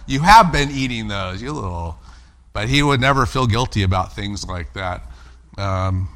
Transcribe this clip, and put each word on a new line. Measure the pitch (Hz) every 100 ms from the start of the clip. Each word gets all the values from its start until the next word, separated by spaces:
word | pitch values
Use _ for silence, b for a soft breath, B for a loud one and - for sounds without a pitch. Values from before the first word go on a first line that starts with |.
| B
you | 135
have | 170 220 180
been | 143 143
eating | 135 131 117 107
those, | 101 95 90
you | 127
little. | 151 98 87 82 - b b b b -
But | 101 110
he | 143
would | 147 135
never | 131 135 120
feel | 135 127
guilty | 113 123 110
about | 95 95 92
things | - 101 98 90
like | 90 85
that. | 101 92 90 - b b b - -
Um, | 98 95 92 92 95